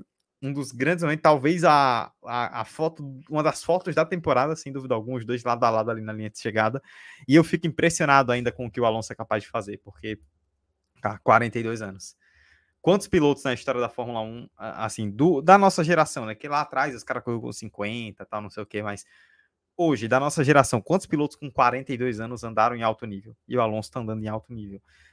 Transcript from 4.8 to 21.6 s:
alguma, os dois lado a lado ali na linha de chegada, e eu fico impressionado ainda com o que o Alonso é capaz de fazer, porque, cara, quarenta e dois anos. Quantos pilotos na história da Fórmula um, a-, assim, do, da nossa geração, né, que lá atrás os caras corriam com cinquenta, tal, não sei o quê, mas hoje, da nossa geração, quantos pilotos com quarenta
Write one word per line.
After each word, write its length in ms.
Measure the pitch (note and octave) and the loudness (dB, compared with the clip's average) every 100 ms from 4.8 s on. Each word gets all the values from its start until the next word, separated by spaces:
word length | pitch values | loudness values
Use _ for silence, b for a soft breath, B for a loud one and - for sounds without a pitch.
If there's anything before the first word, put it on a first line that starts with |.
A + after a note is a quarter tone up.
| C3 | -4
alguma, 240 | A2+ A2 B2+ | -4 -4 -6
os 80 | A2+ | -4
dois 180 | B2 | -4
lado 200 | A#2+ A#2+ | -2 2
a 60 | A#2+ | 2
lado 180 | A2 A2 | 2 0
ali 100 | A2+ | -4
na 140 | A2 | -6
linha 160 | G#2+ G#2+ | -8 -10
de 80 | - | -8
chegada, 420 | A#2 A2 A2 C3+ - B B B B | -4 0 0 -2 -10 B B B B
e 60 | |
eu 100 | D#3 | 6
fico 220 | D#3+ D#3+ E3+ | 6 0 -2
impressionado 640 | - E3+ - D3+ C#3 B2 | 0 2 2 4 6 6
ainda 200 | B2 A#2+ | 2 -2
com 160 | - A#2+ | -6 -8
o 20 | |
que 100 | B2 | 0
o 60 | A#2 | 0
Alonso 260 | A2+ - | 0 -4
é 40 | A2+ | -10
capaz 260 | - G#2+ | -4 -4
de 80 | - | -4
fazer, 300 | A#2 G2+ G2 | -8 -8 -12
porque, 400 | G#2 - A2 G#2 _ _ _ _ _ _ _ _ | -18 -14 -12 -12 _ _ _ _ _ _ _ _
cara, 160 | G#2 G2+ | -8 -2
quarenta 340 | - A2+ A#2 A#2 | 4 4 4 -4
e 60 | |
dois 180 | A2+ A2+ | -6 -6
anos. 340 | G2+ F#2+ - - b b b b b b | -10 -14 -18 -20 b b b b b b
Quantos 280 | D#3 G3+ - | 2 2 2
pilotos 360 | F3 D3 C#3 | 2 4 2
na 100 | C3+ | -2
história 280 | A#2 - B2 | -4 -4 -2
da 80 | A#2+ | -4
Fórmula 320 | - A#2+ A2+ | -6 -8 -6
um, 260 | A2 A#2 A#2 - | -8 -10 -18 -14
a-, 300 | G#2+ - A2 | -12 -8 -6
assim, 240 | - G#2 | -4 -6
do, 320 | G#2 E3 C#3 | 2 2 4
da 160 | D#3+ G3 | 6 6
nossa 260 | G3 F#3 | 6 2
geração, 440 | D#3+ E3 D3+ C#3+ A2 | 2 2 0 -2 -10
né, 80 | G#2+ | -10
que 120 | D3 | -8
lá 140 | D3 | -6
atrás 320 | D3 C3 D3 | -4 -4 -4
os 100 | A#2+ | -6
caras 200 | - A#2+ | -8 -8
corriam 180 | A#2+ A#2 | -4 -6
com 100 | A#2+ | -6
cinquenta, 720 | - A2 - G2+ A#2 A2 - | -12 -14 -8 -8 -8 -10 -14
tal, 160 | G2 G#2+ | -12 -10
não 120 | G#2 | -10
sei 100 | - | -12
o 60 | G2+ | -10
quê, 160 | G#2 | -8
mas 220 | G#2+ G2+ - b b b b _ _ - | -8 -10 -14 b b b b _ _ -2
hoje, 320 | E3+ A#2+ A2+ | 0 0 2
da 120 | B2+ | 2
nossa 240 | C#3+ - | 2 2
geração, 360 | C#3 C#3+ B2+ A#2 | 6 6 6 2
quantos 280 | - F#3+ - | 0 -2 0
pilotos 280 | D3+ D3 - | -2 -2 -6
com 140 | C#3+ | -6
quarenta 420 | B2 | 2